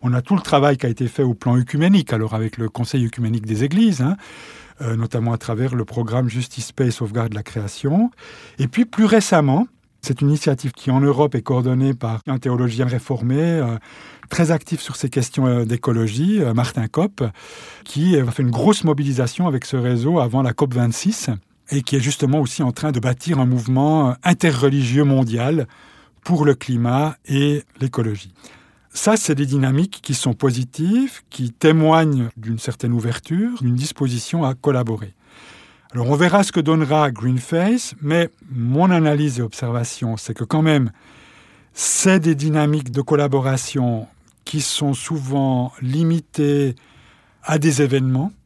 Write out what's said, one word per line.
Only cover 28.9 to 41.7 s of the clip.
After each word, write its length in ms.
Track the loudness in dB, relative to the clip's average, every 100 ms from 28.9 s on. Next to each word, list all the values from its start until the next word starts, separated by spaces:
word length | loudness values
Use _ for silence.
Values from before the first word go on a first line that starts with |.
Ça, 240 | -4 2 2
c'est 200 | 2 -2
des 100 | 0
dynamiques 540 | 0 2 2 0 -4
qui 120 | -6
sont 200 | -4 -2
positives, 840 | 0 0 0 -4 -4 0 0 0 -6 _
qui 220 | -8 -8
témoignent 760 | 2 4 6 6 4 4 0 -2 -6
d'une 220 | -8 -6
certaine 340 | -6 -6 -2
ouverture, 720 | -2 -2 -6 -4 -2 -2 -2
d'une 140 | -2 0
disposition 680 | -2 -4 -4 -4 -4 -2
à 100 | -2
collaborer. 600 | -2 0 0 0 -6 -8 -18 _ -20 -20 -20 -20 _ _
Alors, 140 | -4 0
on 80 | 2
verra 260 | 4 4
ce 100 | 2
que 80 | 0
donnera 500 | 2 2 2 2 2
Greenface, 840 | 0 -2 -2 -2 -2 0 0 -2 -10
mais 300 | -2 0 0 _ -12
mon 400 | -6 -2 2 4
analyse 480 | 4 2 2 0 -2
et 40 |
observation, 760 | -6 -6 -6 -4 -6 -6 -6 -6
c'est 160 | -8
que 100 | -8
quand 200 | -4 0
même, 280 | 2 2 2 -4 -20 -20 -20 -20 _ _ _